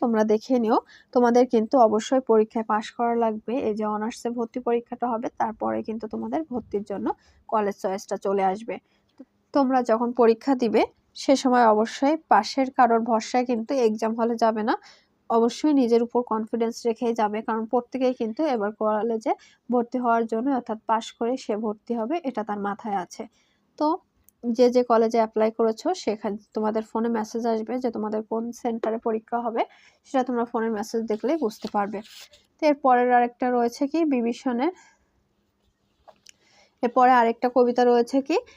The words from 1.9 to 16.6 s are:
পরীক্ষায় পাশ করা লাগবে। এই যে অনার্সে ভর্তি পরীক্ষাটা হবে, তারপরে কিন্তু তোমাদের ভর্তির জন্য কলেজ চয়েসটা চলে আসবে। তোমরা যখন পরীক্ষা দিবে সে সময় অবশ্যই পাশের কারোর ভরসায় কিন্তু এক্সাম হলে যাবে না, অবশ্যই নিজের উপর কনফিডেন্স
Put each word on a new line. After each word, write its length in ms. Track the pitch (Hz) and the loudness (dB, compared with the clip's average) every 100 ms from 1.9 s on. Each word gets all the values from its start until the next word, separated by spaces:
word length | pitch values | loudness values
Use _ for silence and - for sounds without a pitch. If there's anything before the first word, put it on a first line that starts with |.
| 214 - 262 254 | 4 0 0 4
পরীক্ষায় 360 | 220 220 233 220 | 2 2 -2 -2
পাশ 140 | 214 214 | -4 -4
করা 240 | - 233 233 | -4 -2 0
লাগবে। 380 | 226 214 - 254 254 | 0 -2 -6 -4 -4
এই 60 | |
যে 100 | 214 214 | -4 -4
অনার্সে 420 | 214 220 - 233 | -4 -6 -6 -8
ভর্তি 280 | 240 226 254 | -6 -6 -6
পরীক্ষাটা 460 | 247 233 233 240 240 | -2 -2 -4 -6 -4
হবে, 200 | 226 277 - | -4 -6 -4
তারপরে 400 | 233 220 220 220 | -6 -4 -4 -4
কিন্তু 220 | 226 220 220 | -6 -8 -8
তোমাদের 320 | 220 220 277 | -8 -6 -6
ভর্তির 420 | 320 247 - 202 | -6 -8 -6 -8
জন্য 220 | 208 196 233 - _ _ - | -6 -8 -6 -8 _ _ -4
কলেজ 280 | 220 202 202 | -2 -2 -4
চয়েসটা 340 | 202 190 - 196 | -6 -6 -8 -6
চলে 280 | 202 202 | -2 0
আসবে। 320 | 190 196 233 - _ _ _ _ 262 _ _ | 0 -2 -8 -12 _ _ _ _ -20 _ _
তোমরা 240 | 294 262 262 | 0 2 2
যখন 260 | 247 226 240 | 2 2 0
পরীক্ষা 400 | 247 226 226 - | 2 4 4 0
দিবে 280 | 262 226 220 415 _ _ - | 0 2 2 0 _ _ -8
সে 180 | - 269 | 2 2
সময় 280 | 262 247 233 | 4 4 6
অবশ্যই 500 | 208 220 - 277 320 - | 4 2 0 0 0 4
পাশের 400 | 214 220 - 262 | 2 2 -2 -2
কারোর 300 | - 247 226 | 2 4 4
ভরসায় 440 | 233 220 - 247 247 | 2 -2 0 -2 0
কিন্তু 260 | 233 226 | -2 -2
এক্সাম 380 | 277 233 214 220 226 | 0 2 0 -4 -2
হলে 180 | 233 233 | -2 2
যাবে 260 | 226 220 | 0 0
না, 120 | 214 370 - - _ _ - | -2 -2 -6 -20 _ _ -2
অবশ্যই 440 | 226 233 - 311 | 2 2 0 2
নিজের 260 | 277 240 233 | 4 4 2
উপর 180 | 233 240 | 2 -2
কনফিডেন্স 540 | 247 220 220 226 | -2 -4 -4 -4